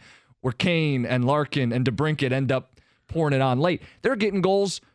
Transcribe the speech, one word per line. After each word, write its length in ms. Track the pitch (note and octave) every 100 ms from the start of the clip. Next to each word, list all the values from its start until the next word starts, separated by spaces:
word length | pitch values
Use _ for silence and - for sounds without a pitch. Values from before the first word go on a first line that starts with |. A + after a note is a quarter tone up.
| - - _ _
where 120 | B2+
Kane 520 | - F3+ E3 D#3 C3 A#2
and 180 | B2+
Larkin 480 | B2 D3 C#3 C#3+ A#2+
and 120 | A#2+
DeBrincat 460 | B2 G#2 D#3 D3 C3
end 180 | C3 C3+
up 260 | C3 - _ _ _ -
pouring 260 | E3 D3+
it 60 | C3+
on 180 | C3+ B2+
late. 240 | F3 D#3+ - -
They're 120 | A#3 A3
getting 240 | G#3+ F#3+
goals 400 | F#3 G3 G3 - _